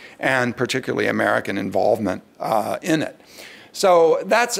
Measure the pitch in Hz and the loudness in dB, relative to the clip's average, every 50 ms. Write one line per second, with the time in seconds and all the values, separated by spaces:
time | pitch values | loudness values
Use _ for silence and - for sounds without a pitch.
0 | - - - - - 143 135 127 123 120 110 - 127 110 - 127 - - - 113 | -20 -20 -12 -6 -2 0 0 2 0 0 -2 -4 -4 -2 -2 -4 -4 -4 -2 -2
1 | 107 107 110 107 107 104 107 113 110 110 101 101 104 98 95 98 101 104 107 98 | 0 0 0 0 0 2 0 0 -2 -4 -6 -6 -6 -4 -2 0 2 2 0 0
2 | 107 92 95 104 - _ _ - - - 113 107 101 107 98 - - 190 156 160 | 0 -4 -4 -6 -8 _ _ -10 -4 -2 -2 -2 -2 -2 -6 -6 -2 -2 -2 -2
3 | 123 - - - - - - - - - - - - - - - - 190 180 170 | -2 -4 -8 -14 -20 -20 -20 -20 -20 -20 -20 -20 -20 -16 -8 0 4 4 6 6
4 | 165 160 - - - 190 214 226 240 240 - 196 | 6 4 4 2 0 0 2 2 2 0 -2 -6